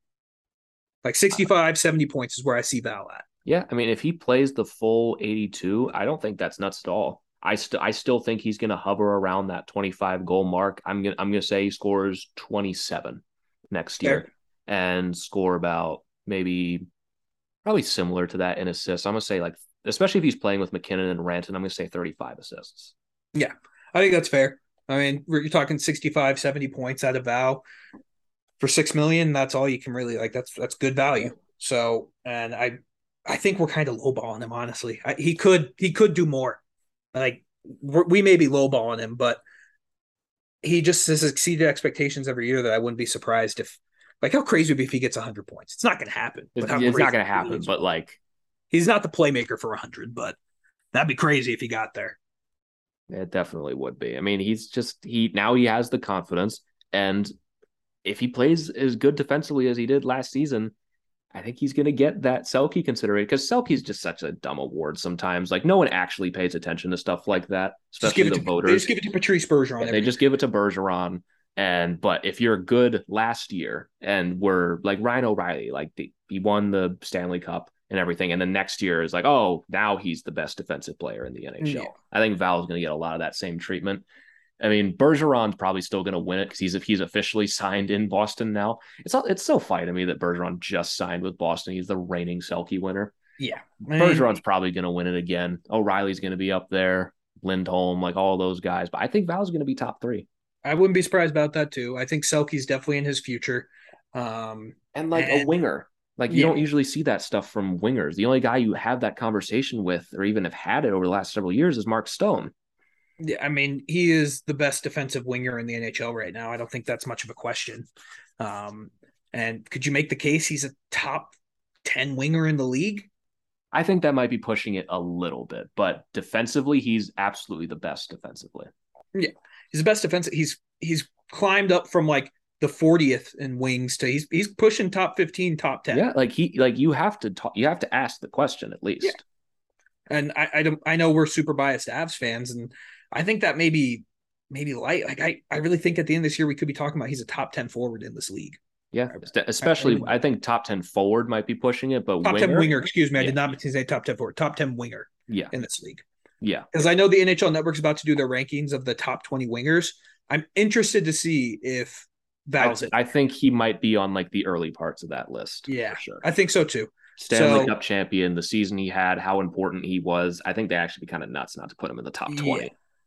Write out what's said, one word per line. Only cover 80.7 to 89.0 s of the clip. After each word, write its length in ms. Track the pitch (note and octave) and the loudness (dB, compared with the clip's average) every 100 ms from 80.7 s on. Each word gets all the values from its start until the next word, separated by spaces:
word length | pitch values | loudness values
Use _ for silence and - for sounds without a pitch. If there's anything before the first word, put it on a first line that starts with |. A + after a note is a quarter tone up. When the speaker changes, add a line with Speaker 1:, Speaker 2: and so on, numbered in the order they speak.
| D2 - - | -8 -10 -10
Speaker 2:
player 260 | C2+ G#1+ B1 | -10 -8 -10
in 80 | |
the 140 | B1+ - | -12 -14
N 80 | - | -6
H 200 | D3+ C#3 | -6 -4
L." 80 | |
Speaker 1:
Yeah. 60 | - - _ | -8 -16 _
Speaker 2:
I 80 | G#2 | 2
think 180 | A2 F#2+ | 2 2
Val's 300 | F2+ F2 F2 | 0 0 -2
gonna 120 | F2 | -4
get 120 | E2 | -4
a 40 | D2+ | -4
lot 200 | E2 E2 | -4 -4
of 40 | |
that 140 | D#2+ - | -6 -6
same 220 | F#2+ E2+ | -8 -8
treatment. 480 | - F#2 F#2+ G2 - - - _ _ - | -6 -6 -4 -6 -10 -20 -20 _ _ -2
I 80 | A2 | 2
mean, 260 | G#2 G2+ F2+ | 2 2 4
Bergeron's 600 | C#3+ D3 D3+ B2+ G#2+ F#2 | 4 6 4 4 2 0
probably 260 | F#2+ F#2+ | -2 -2
still 220 | - G2 | -2 -4
gonna 160 | F#2 F#2 | -2 -2
win 180 | E2+ F#2 | -2 -2
it 120 | G2+ | -4
'cause 100 | - | -4
he's, 140 | F#2 F#2 | -2 -2
he's 160 | G2 G2 | 0 0
officially 480 | - G#2+ G2+ A2 G2+ | 0 -2 -2 0 -2
signed 420 | - G2 G2+ G2 | -2 -2 -2 0
in 180 | G2+ G#2+ | 0 0
Boston 460 | G2 G#2 - A2 | 0 0 -2 -4
now. 240 | G#2 G#2 A2+ - | -2 -2 -4 -12
It's 160 | - | -16